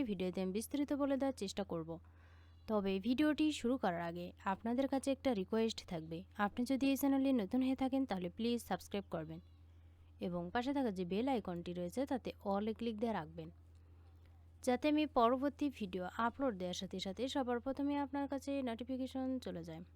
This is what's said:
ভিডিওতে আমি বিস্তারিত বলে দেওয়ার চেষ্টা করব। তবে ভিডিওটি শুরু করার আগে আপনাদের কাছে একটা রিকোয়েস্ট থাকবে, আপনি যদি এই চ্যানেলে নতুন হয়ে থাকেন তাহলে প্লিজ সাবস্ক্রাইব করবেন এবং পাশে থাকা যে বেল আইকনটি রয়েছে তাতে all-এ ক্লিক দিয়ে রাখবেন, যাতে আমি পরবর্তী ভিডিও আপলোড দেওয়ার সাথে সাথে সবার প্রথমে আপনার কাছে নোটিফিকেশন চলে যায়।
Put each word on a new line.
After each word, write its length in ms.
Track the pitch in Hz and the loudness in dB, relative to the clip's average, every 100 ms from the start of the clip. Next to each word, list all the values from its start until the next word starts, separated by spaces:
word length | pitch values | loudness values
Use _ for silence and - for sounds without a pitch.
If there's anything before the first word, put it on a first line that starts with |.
| 254 | 0
ভিডিওতে 300 | 185 185 180 | 0 -2 0
আমি 100 | 190 196 | -2 -2
বিস্তারিত 340 | - 277 294 277 | -2 -2 0 2
বলে 140 | 277 269 | 2 2
দেওয়ার 160 | 269 262 | 0 -2
চেষ্টা 220 | 190 - 190 | -6 -4 -4
করব। 180 | 165 160 165 - - - - - - - | -4 -6 -10 -12 -20 -20 -20 -20 -16 -2
তবে 240 | 214 196 190 220 | 0 2 0 2
ভিডিওটি 380 | 254 302 294 302 - | 4 4 4 2 2
শুরু 160 | 233 262 | 0 2
করার 200 | 208 170 170 | 2 0 -2
আগে 160 | 175 180 - 202 | -4 -8 -6 -2
আপনাদের 340 | 196 226 247 277 | -2 0 2 2
কাছে 160 | 269 277 269 | 2 0 0
একটা 140 | 269 214 | 2 0
রিকোয়েস্ট 380 | 180 220 226 - - | 0 2 2 0 -6
থাকবে, 260 | 170 160 165 190 - 202 | -8 -6 -8 -8 -2 -2
আপনি 160 | - 247 | 0 0
যদি 140 | 269 277 | 2 4
এই 60 | 269 | 4
চ্যানেলে 300 | 277 269 269 262 | 4 4 4 4
নতুন 180 | 185 254 262 | 2 2 2
হয়ে 120 | 262 | 2
থাকেন 200 | 262 269 269 | 2 2 0
তাহলে 200 | 185 180 - | -2 -4 -2
প্লিজ 220 | 226 240 - | 0 0 0
সাবস্ক্রাইব 360 | 185 - 202 196 | -4 -2 -6 -4
করবেন 260 | 170 156 160 - - - - - - - - 196 | -6 -6 -10 -14 -20 -20 -20 -20 -20 -20 -6 -4
এবং 140 | 175 175 | -4 -2
পাশে 180 | 240 247 285 | -2 0 2
থাকা 140 | 247 185 | 0 0
যে 60 | 180 | -2
বেল 160 | 190 262 | 0 2
আইকনটি 380 | 247 196 175 175 175 | 0 0 -6 -4 -4
রয়েছে 220 | 175 247 277 | -4 -2 0
তাতে 180 | 254 - - 202 | -2 -4 -6 0
all-এ 220 | 196 214 214 | 0 0 -2
ক্লিক 160 | 233 214 | -2 0
দিয়ে 120 | 233 202 | 0 0
রাখবেন, 300 | 156 165 160 - - - - - - - - - - - 254 | -4 -8 -12 -14 -20 -20 -20 -20 -20 -20 -20 -20 -20 -4 0
যাতে 200 | 247 302 | 2 4
আমি 100 | 302 302 262 | 4 4 6
পরবর্তী 480 | 226 262 285 - 294 - | 6 6 0 0 -2 -2
ভিডিও 240 | 202 185 180 - 233 | -6 -4 -6 0 -2
আপলোড 280 | - 277 185 | 2 -2 0
দেওয়ার 160 | 180 180 | -4 -4
সাথে 160 | 185 190 196 | -6 -6 -6
সাথে 180 | 190 262 | -4 -2
সবার 260 | 285 247 240 262 | 0 0 -2 -2
প্রথমে 280 | 262 285 285 277 | -2 0 0 -2
আপনার 200 | 277 277 | -2 -2
কাছে 180 | 269 277 277 254 | -4 -2 -2 -2
নোটিফিকেশন 580 | 226 247 254 262 262 262 262 208 | -4 -4 -4 -2 -2 -2 -2 -4
চলে 160 | 180 170 | -8 -8
যায়। 160 | 160 180 | -10 -14